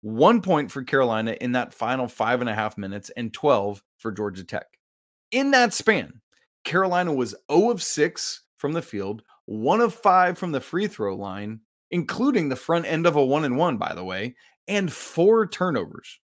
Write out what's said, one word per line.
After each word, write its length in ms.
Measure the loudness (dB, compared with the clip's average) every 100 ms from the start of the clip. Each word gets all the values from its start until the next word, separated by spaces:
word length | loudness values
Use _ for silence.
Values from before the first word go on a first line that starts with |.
One 380 | -6 4 6 6
point 300 | 2 0 0
for 140 | -8
Carolina 480 | -2 2 2 2 -2 -4
in 120 | -2
that 220 | -2 -4
final 320 | -6 -4 -2 -4
five 340 | -2 0 0
and 80 | 0
a 60 |
half 240 | -2 -4 -6
minutes 320 | -10 -10 -12 -10
and 160 | -10
twelve 500 | -2 2 2 2 -6 _ _
for 140 | -10
Georgia 320 | -6 -8 -8
Tech. 220 | -10 -10 -10 _ _ _ _ _ _
In 180 | -2 2
that 220 | 4 4
span, 480 | 2 2 2 0 -14 _ _ _ _
Carolina 480 | -4 0 2 2 0
was 220 | 0 -2 -6 _
oh 220 | 4 4
of 120 | 2
six 600 | -2 0 0 0 -8 -10 _ _
from 140 | -4
the 100 | -4
field, 400 | -6 -8 -6 -8 _ _ -12
one 340 | -4 0 2
of 140 | 2
five 440 | 2 4 4 4 0
from 140 | -4
the 80 | -4
free 260 | -4 -4 -4
throw 300 | -4 -6 -4
line, 440 | -8 -8 -10 -12 _ _ _
including 580 | -4 -4 -2 0 2 0
the 60 |
front 320 | -4 -2 -2 0
end 200 | 0 2
of 100 | 4
a 80 |
one 200 | 2 2
and 120 | 0 0
one, 200 | 0 0
by 160 | -4
the 120 | -6
way, 320 | -8 -6 -8 -10 _ _ -6
and 240 | -2 -2
four 560 | -6 -8 2 4 6 2
turnovers. 720 | -2 -2 0 -4 -10 -20 -20 _